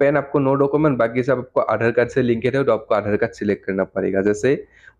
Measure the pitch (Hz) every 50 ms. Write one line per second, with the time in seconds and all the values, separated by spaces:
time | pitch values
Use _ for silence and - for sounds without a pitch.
0 | 139 143 151 143 139 - - 147 135 135 139 139 143 139 151 147 156 151 131 117
1 | 113 117 123 127 120 139 127 123 120 - - 135 - - 110 107 113 120 117 123
2 | 117 120 - 139 123 120 117 113 120 123 131 139 131 117 110 107 - - 113 101
3 | 104 104 104 - 117 113 - - 104 101 98 - - 101 95 95 92 - - 95
4 | 95 95 95 98 95 104 104 104 - 131 143 - - - _ _ - - _